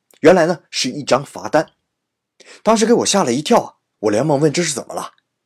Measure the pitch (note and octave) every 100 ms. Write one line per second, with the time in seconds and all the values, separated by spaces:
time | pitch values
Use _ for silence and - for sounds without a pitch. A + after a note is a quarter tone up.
0 | _ _ - F#3 D#3+ F3 _ - B2+ D3
1 | A#2+ B2+ C#3 - G#2+ D3+ - _ _ _
2 | _ _ _ _ - - G#3 A3 A3+ A3
3 | G2+ G3 D3 A#2+ D3 A3 - - _ _
4 | G#2+ G#2 D3+ C#3 D3+ E3 E3+ G#3+ - F3
5 | - - _ _